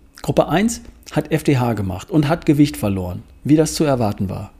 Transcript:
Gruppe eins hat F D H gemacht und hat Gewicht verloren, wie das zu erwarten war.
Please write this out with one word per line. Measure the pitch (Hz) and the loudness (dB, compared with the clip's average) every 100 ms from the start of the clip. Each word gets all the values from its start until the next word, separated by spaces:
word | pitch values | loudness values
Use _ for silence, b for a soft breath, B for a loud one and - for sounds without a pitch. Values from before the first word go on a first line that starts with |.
| _ - | _ -12
Gruppe | - 139 - | -4 0 2
eins | 156 220 - - - - | 2 0 -2 -12 -20 -8
hat | - - | -6 -2
F | 156 | -2
D | - 135 | 2 2
H | 120 | 2
gemacht | 110 95 90 - | -2 -4 -6 -2
und | 156 143 | 0 2
hat | 170 - | 0 2
Gewicht | 147 147 - | 4 2 2
verloren, | 107 98 90 95 - - | -2 -2 -4 -8 -12 -6
wie | 120 151 | 2 4
das | 151 | 4
zu | - | 0
erwarten | 156 131 107 104 95 | 0 2 0 -2 -4
war. | 98 101 | -6 -10